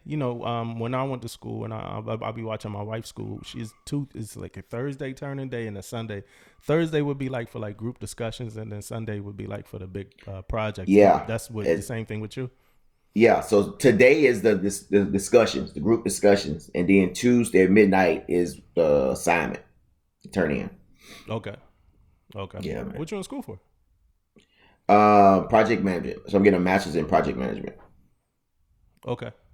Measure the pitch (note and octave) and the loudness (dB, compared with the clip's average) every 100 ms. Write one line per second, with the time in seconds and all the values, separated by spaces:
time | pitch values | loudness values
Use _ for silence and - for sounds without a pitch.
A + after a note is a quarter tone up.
0 | - D3+ B2+ A#2+ A2+ A#2 A#2 A#2 A#2 C3 | -8 -4 -4 -4 -6 -6 -6 -6 -4 -4
1 | C3+ B2+ A#2 - A#2 A2+ A2 A2 - G#2 | -4 -6 -10 -14 -12 -10 -8 -10 -10 -10
2 | A2 A2+ A2+ A#2 A2+ A2 G#2+ G2+ G#2 A2+ | -8 -8 -8 -8 -8 -8 -8 -10 -8 -10
3 | - - G#2 G#2 - A#2+ A2 _ - C#3+ | -12 -14 -12 -12 -14 -12 -14 _ -10 -8
4 | C3+ - G#2+ - F#2+ - - A#2 C#3 C#3 | -8 -12 -14 -12 -16 -16 -14 -10 -10 -10
5 | C3+ C3 C#3+ C#3 C3 A#2+ A2+ G2+ - A#2 | -12 -12 -12 -10 -10 -8 -10 -10 -12 -10
6 | A2 G2+ - _ _ _ - D#3+ D#3+ D#3 | -10 -10 -14 _ _ _ -2 -2 0 -2
7 | C#3+ C#3 C3 B2+ A#2 A#2 G#2+ G#2 A2+ - | -2 -4 -6 -8 -10 -10 -12 -10 -10 -10
8 | - - A2+ - A#2 A2 A2 G#2 - A2+ | -12 -10 -10 -8 -12 -12 -12 -12 -12 -10
9 | A2 G#2 G2+ G2+ G2+ G#2 - G#2 F#2 G2 | -8 -8 -10 -12 -12 -12 -12 -14 -12 -12
10 | G2 _ - F#2+ - A2+ G#2+ G2 F#2+ G2+ | -14 _ -16 -14 -8 -4 -4 -4 4 8
11 | G2+ D2 - A2+ - A2 G2+ E2 G2 A2+ | 8 6 0 -8 -8 -6 -2 -2 -2 -10
12 | G#2+ G#2+ G#2+ C3 B2+ _ _ _ _ _ | -8 -10 -10 -10 -12 _ _ _ _ _
13 | _ G#2 A2+ F#2 - G#2 - - C3 G#2 | _ 4 6 6 4 2 2 2 4 6
14 | B2 A2 C3+ G#2+ A2 G2 G2 - - G2+ | 6 6 4 4 2 2 0 -6 0 2
15 | F#2+ G2 - A#2 A2 C2 - - F2 A2+ | 2 -2 4 4 4 0 -6 -4 0 0
16 | - - G#2 G2 - D#2+ - - F2+ G2 | 0 2 4 4 2 -8 -6 -4 4 4
17 | F2+ - B2 A#2+ A#2 F#2 F#2 G#2 G2+ F#2+ | 4 0 2 2 4 4 6 6 6 4
18 | F2+ D#2 - F2 E2+ - - E2+ D#2+ C#2+ | 2 0 -2 -2 -2 -6 -6 0 2 4
19 | C2 C2+ F2 E2+ C2 - - _ _ _ | 2 -2 0 0 0 -8 -14 _ _ _
20 | _ _ - G2 D#2+ C2+ - - _ _ | _ _ -10 -2 -2 -2 -8 -14 _ _
21 | - - - A2 G#2 G#2 _ _ _ _ | -20 -20 -12 -10 -10 -16 _ _ _ _
22 | _ _ _ G#2 F#2+ - - - - - | _ _ _ -14 -14 -12 -10 -10 -12 -12
23 | D#3 G3+ F#3 C4+ - G2 _ _ _ _ | -10 -10 -10 -12 -14 -18 _ _ _ _
24 | _ _ _ _ _ _ _ _ - G#2 | _ _ _ _ _ _ _ _ 2 6
25 | G#2 G#2 G2 F#2+ - A2 G#2+ G#2 F#2+ F2 | 6 8 8 6 4 2 4 0 -2 -4
26 | - - - G2+ F2+ F2+ F2+ F#2+ F2 E2 | -6 -10 -2 4 4 4 2 0 0 -4
27 | D2 D#2+ C#2+ B1 B1+ A1 G1+ - - _ | 2 2 0 -4 -6 -6 -10 -16 -20 _
28 | _ _ _ _ _ _ _ _ _ _ | _ _ _ _ _ _ _ _ _ _
29 | B2+ A#2+ A#2 - _ | -10 -10 -10 -18 _